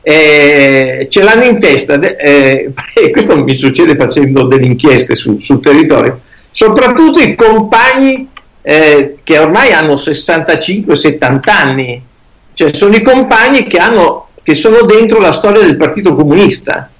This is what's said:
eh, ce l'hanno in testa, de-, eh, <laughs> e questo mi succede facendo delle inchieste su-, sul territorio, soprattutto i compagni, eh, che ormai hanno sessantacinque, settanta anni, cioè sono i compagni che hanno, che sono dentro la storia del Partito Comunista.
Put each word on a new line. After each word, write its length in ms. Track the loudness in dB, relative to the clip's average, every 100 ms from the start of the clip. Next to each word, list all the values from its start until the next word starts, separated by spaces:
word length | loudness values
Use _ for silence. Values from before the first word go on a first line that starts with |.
eh, 1040 | 0 2 2 2 2 2 2 0 -2 -4 -2
ce 140 | 0
l'hanno 220 | 2 2 2
in 140 | 2
testa, 380 | 0 0 -2 -2
de-, 200 | -2 -4
eh, 520 | 0 2 2 -2 -6
<laughs> 200 | -12 -6
e 180 | -2 0
questo 300 | 0 0 0
mi 140 | 0 -2
succede 400 | -2 0 0 0
facendo 480 | -2 -2 0 0
delle 220 | 0 0 0
inchieste 500 | 0 2 2 0 -4
su-, 240 | -4 -6
sul 220 | -2 -2
territorio, 580 | 2 2 2 0 -2 -6 _ _ _
soprattutto 680 | -2 0 0 0 2 2 2
i 160 | 0 0
compagni, 920 | 2 2 0 0 0 0 -2 -2 -10 -20 _ _ -2
eh, 500 | 0 2 2 0 -8
che 140 | -2 0
ormai 340 | 2 0 0
hanno 220 | 0 0 -4
sessantacinque, 1000 | -4 -8 -4 -4 -2 -4 -4 -6 -2 -2
settanta 640 | -2 -2 -2 -2 0 0
anni, 420 | -2 -4 -8 -12 -18 _ _ _ _
cioè 200 | -4 -4
sono 220 | 0 2 2
i 80 |
compagni 600 | 2 0 2 0 2 0 0
che 100 | -2
hanno, 520 | 0 0 0 -2 -14 _
che 140 | -4 0
sono 260 | 2 2
dentro 380 | 4 2 2 2
la 120 | 0
storia 300 | 0 0 2
del 160 | 2 0
Partito 380 | -4 -2 -2 0
Comunista. 720 | 0 2 0 -2 -8 -10 -10